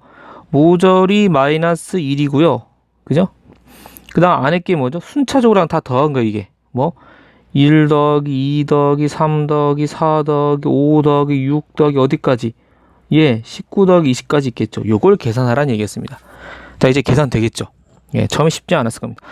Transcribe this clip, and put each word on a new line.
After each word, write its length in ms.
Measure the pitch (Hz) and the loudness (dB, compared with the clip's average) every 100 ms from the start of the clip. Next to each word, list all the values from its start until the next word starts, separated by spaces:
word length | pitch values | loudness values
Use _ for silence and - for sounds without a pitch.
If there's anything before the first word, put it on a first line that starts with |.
| _ - - - - | _ -20 -20 -20 -4
모조리 800 | 139 160 175 185 185 185 208 202 | 2 4 4 4 4 2 2 2
마이너스 680 | 147 139 156 165 170 - 190 | 2 2 0 -2 -4 -4 -6
일이고요. 640 | 139 139 143 143 165 117 - _ _ _ | -4 -2 0 2 2 0 -6 _ _ _
그죠? 240 | - 139 190 _ _ - _ - - - - | -4 -2 -2 _ _ -20 _ -20 -20 -20 -8
그 80 | - | 0
다음 240 | 180 165 | 2 2
안에 140 | 131 175 | 0 -2
게 160 | 175 | -2
뭐죠? 240 | 170 127 170 | -2 -2 -6
순차적으로 680 | - 294 262 277 233 196 160 | -8 -4 -2 2 4 4 2
다 120 | 160 | -2
더한 340 | - 127 151 | -2 0 0
거예요, 160 | 135 113 | 0 -2
이게. 200 | 104 98 _ _ | -4 -10 _ _
뭐? 220 | 120 147 - - - _ _ _ | -4 -4 -6 -16 -20 _ _ _
일 340 | 143 143 156 151 | 0 4 4 4
더하기 720 | 151 147 147 143 135 139 147 | 2 2 0 -2 -4 -2 -2
이 60 | |
더하기 420 | 143 147 143 147 147 | 0 0 2 0 -2
삼 400 | - 156 151 147 | -2 -2 0 -2
더하기 400 | 151 147 147 147 | 0 0 -2 -4
사 380 | - 160 156 147 | -2 0 0 0
더하기 360 | 147 147 147 143 | 0 0 -2 -2
오 360 | 135 147 151 | 0 2 2
더하기 420 | 147 143 143 143 | 2 2 0 -2
육 320 | 131 151 - - | -2 -4 -4 -2
더하기 220 | 147 139 | 0 2
어디까지? 560 | 135 156 - 127 120 - _ _ _ _ - | 0 0 -2 -2 -4 -10 _ _ _ _ -4
예, 280 | 147 151 113 | 2 2 0
십구 420 | 113 - - - 190 | -6 -16 -8 0 2
더하기 240 | 180 151 | 4 2
이십까지 380 | 123 - 147 135 | -2 -2 -2 -2
있겠죠. 340 | - 110 - 107 | -4 -6 -6 -2
요걸 300 | 107 180 202 | 2 2 2
계산하라는 560 | 117 110 123 117 147 | 0 -2 0 0 -2
얘기였습니다. 440 | 107 107 - - - - - - - - - | -2 -6 -8 -14 -16 -20 -20 -20 -20 -20 -2
자, 100 | 131 | 2
이제 120 | 135 | 2
계산 300 | - 127 139 | 0 0 0
되겠죠. 360 | 117 113 - 104 _ _ _ _ | 0 -2 -4 -12 _ _ _ _
예, 120 | 123 104 | -4 -4
처음에 240 | - 156 | 0 -2
쉽지 240 | - - | -2 -4
않았을 260 | 170 113 - | -2 -2 -6
겁니다. 220 | 117 110 - | -12 -16 -20